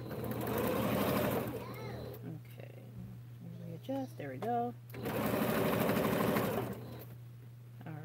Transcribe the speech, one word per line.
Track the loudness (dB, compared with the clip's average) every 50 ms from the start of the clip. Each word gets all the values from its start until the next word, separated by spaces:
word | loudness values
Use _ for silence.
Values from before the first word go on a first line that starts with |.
| -6 -4 -4 -4 -2 -2 -2 0 0 2 2 2 2 4 4 4 4 4 4 4 4 4 6 4 4 4 4 2 0 0 -2 -4 -4 -6 -6 -6 -6 -6 -6 -6 -6 -8 -8 -8 -6
Okay, | -6 -8 -8 -10 -12 -12 -12 -12 -12 -12 -12 -14 -12 -10 -10 -10 -10 -10 -12 -12 -12 -12 -12 -10 -10 -10 -8 -8 -8
readjust, | -8 -6 -4 -2 0 0 -2 -2 -6
there | -6 -6 -6
we | -4 -2
go. | 0 2 4 4 4 2 -2 -6 -10 -10 -8 -4 -4 -2 0 2 2 2 2 4 4 4 4 4 4 6 6 6 6 6 6 6 4 4 4 6 4 6 6 4 4 4 2 0 0 -2 -4 -6 -6 -8 -10 -10 -10 -12 -12 -12 -12 -14 -14 -14 -14 -16 -16 -16 -16 -16 -14 -10 -8
All | -8 -8 -6